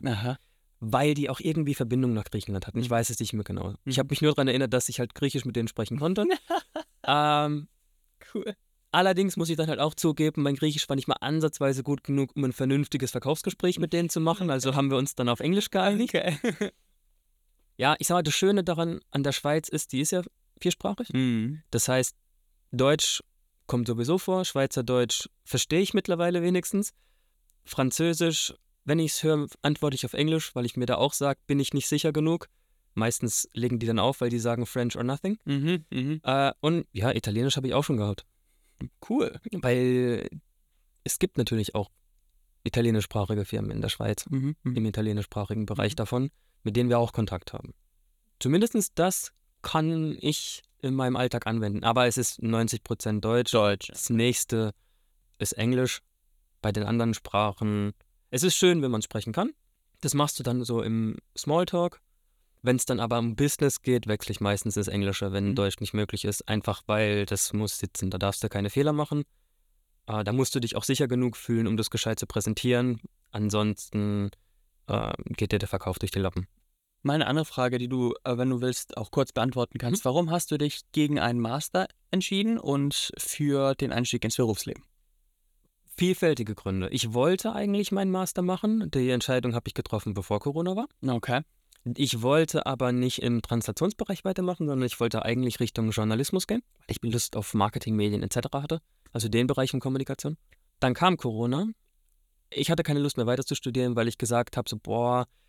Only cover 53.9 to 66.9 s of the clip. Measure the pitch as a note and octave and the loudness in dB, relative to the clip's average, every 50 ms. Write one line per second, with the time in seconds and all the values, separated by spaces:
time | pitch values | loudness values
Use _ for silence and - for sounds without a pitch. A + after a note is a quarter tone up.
53.9 | - - - - A#2 A2 A#2 B2 A#2 - - - A#2+ A2+ A2 G#2+ - _ _ _ | -10 -8 -2 0 2 4 4 4 2 2 0 0 0 0 0 -2 -4 _ _ _
54.9 | _ _ _ _ _ _ _ _ _ - G#2+ - - - A2 A#2+ B2+ B2+ B2+ A#2+ | _ _ _ _ _ _ _ _ _ -6 -6 -4 -2 0 2 2 4 4 2 2
55.9 | - - - _ _ _ _ _ _ _ _ _ _ _ - G#2+ G2+ G#2+ G#2 G2+ | 0 -4 -10 _ _ _ _ _ _ _ _ _ _ _ -2 -2 0 0 0 0
56.9 | A2+ A#2 A#2 A#2 A2 - - - - G2+ G#2+ G#2 G2 - A2+ G#2+ G#2 G#2 G2+ G#2 | 0 2 2 2 0 -2 -4 -2 0 0 0 0 0 -2 -2 0 0 0 -2 -2
57.9 | - - _ _ _ _ _ _ - B2+ E3 F#3 - - F#3+ F3+ F3 E3 C#3 B2+ | -4 -8 _ _ _ _ _ _ -2 0 2 2 2 4 4 4 4 4 2 0
58.9 | A#2 G#2+ G#2+ - - A2 - A#2 G#2+ - G3+ D4+ - _ _ _ _ _ _ _ | 0 -2 -2 -4 -6 -6 -6 -4 -2 -2 -2 -2 -4 _ _ _ _ _ _ _
59.9 | _ _ - C#3+ - C#3+ D3 C#3+ - - B2 B2 A#2+ B2 A#2+ A2+ A#2 A#2 G#2+ A2 | _ _ -4 -2 0 2 0 0 -2 -4 -4 -2 -2 -2 -2 -2 -2 -2 0 0
60.9 | A2+ A2+ A2 A2 - - - _ _ - - C#3+ D3+ E3+ F3+ - - F3 F3 F3 | 0 0 0 -2 -4 -6 -12 _ _ -8 -2 0 2 2 2 2 0 0 0 0
61.9 | - - _ _ _ _ _ _ _ _ _ _ _ _ - B2 C3 B2 - - | -2 -8 _ _ _ _ _ _ _ _ _ _ _ _ 0 2 2 2 2 0
62.9 | B2+ A#2 A#2 A2 A#2 A#2 A#2 A#2 G#2+ A2 C#3+ C#3+ - - D3 C3+ - - - B2+ | 0 0 0 0 0 0 0 0 2 2 2 2 2 2 2 2 0 0 0 2
63.9 | B2+ A#2+ - G#2+ G#2+ G#2 - - G2+ - G2+ G2+ G#2 G2 - A2 G2+ G#2 G2+ G#2 | 2 2 2 0 -2 -2 -2 -4 -4 -2 0 0 0 0 -2 -2 -2 -2 -2 -2
64.9 | G2 G2+ G2 G2 F#2+ - G2+ G2 F#2+ G2+ G2 G2+ F#2+ - G2+ G2 - - G#2 - | -2 0 0 0 -2 -2 -2 -2 -2 0 0 2 2 2 2 0 0 -2 -6 -4
65.9 | - G#2+ G#2 - - G2+ - G#2 G2+ - - - A2 G#2+ - - G2+ - - - | -2 -2 -2 -2 -4 -4 -4 -4 -4 -4 -4 -2 -2 -2 0 -2 -4 -4 -2 0